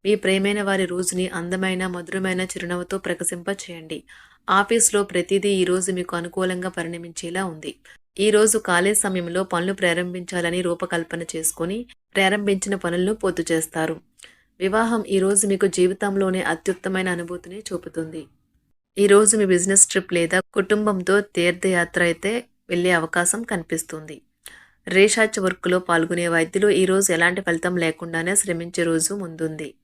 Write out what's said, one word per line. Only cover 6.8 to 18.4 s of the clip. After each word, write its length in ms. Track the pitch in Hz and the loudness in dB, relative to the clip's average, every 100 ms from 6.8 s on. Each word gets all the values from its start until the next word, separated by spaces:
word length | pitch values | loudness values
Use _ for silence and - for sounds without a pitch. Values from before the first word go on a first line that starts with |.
| 165 170 170 165 170 180 | -8 -8 -12 -10 -8 -6
ఉంది. 260 | 190 156 156 - - - _ - | -6 -8 -12 -14 -20 -20 _ 0
ఈ 100 | 208 | 4
రోజు 260 | 208 214 220 | 6 6 2
ఖాళీ 320 | 208 175 190 | 2 2 4
సమయంలో 480 | 208 202 185 170 175 | 2 0 -2 -2 -4
పనులు 300 | 190 175 180 | -2 -2 -2
ప్రారంభించాలని 840 | 190 180 170 180 180 175 180 170 175 | 0 0 0 -2 -8 -6 -4 -2 -2
రూపకల్పన 600 | 175 175 175 170 165 175 | -2 -2 -2 -4 -4 -8
చేసుకొని 560 | 165 160 160 - 165 214 240 - _ | -8 -4 -4 -4 -6 -6 -10 -20 _
ప్రారంభించిన 640 | - 190 208 202 190 196 | 2 2 2 0 -2 -2
పనులను 380 | 196 175 175 185 | -4 -2 0 0
పూర్తి 280 | 220 190 175 | 0 -2 -2
చేస్తారు. 540 | 165 165 160 165 160 160 _ _ - _ _ _ | -2 -2 -2 -4 -4 -4 _ _ -20 _ _ _
వివాహం 400 | 190 214 226 233 196 | 0 0 2 0 0
ఈ 100 | 196 | 0
రోజు 260 | 190 202 202 | 2 2 0
మీకు 220 | 196 196 | 2 0
జీవితంలోనే 760 | 180 180 196 202 196 190 185 | 2 2 2 -2 0 0 0
అత్యుత్తమైన 680 | - 165 - 180 190 185 185 | -2 -2 -4 -4 -4 -2 -2
అనుభూతిని 520 | 175 170 175 175 196 | -4 -6 -12 -12 -16
చూపుతుంది. 640 | 220 175 170 165 160 160 139 _ | -10 -10 -8 -8 -8 -10 -16 _